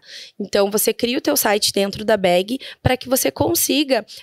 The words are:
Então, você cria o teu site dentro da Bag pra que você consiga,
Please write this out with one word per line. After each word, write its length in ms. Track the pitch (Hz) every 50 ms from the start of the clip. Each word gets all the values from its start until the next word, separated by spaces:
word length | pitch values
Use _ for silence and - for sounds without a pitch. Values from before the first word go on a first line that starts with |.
| - - - - - - - -
Então, 320 | 208 190 - 208 - 202
você 220 | 202 214 - - 220
cria 260 | - - 240 247 294
o 40 | -
teu 140 | - 294
site 360 | 277 - 226 202 214 - - -
dentro 320 | 202 196 196 190 208 214
da 120 | 208 220
Bag 440 | 208 185 180 175 180 190 208 247 269 - - - -
pra 160 | - - 254
que 120 | 254 - 247
você 220 | 262 254 - 269
consiga, 760 | - - - 320 339 330 - - 262 269 302 269 262 226 208 - - -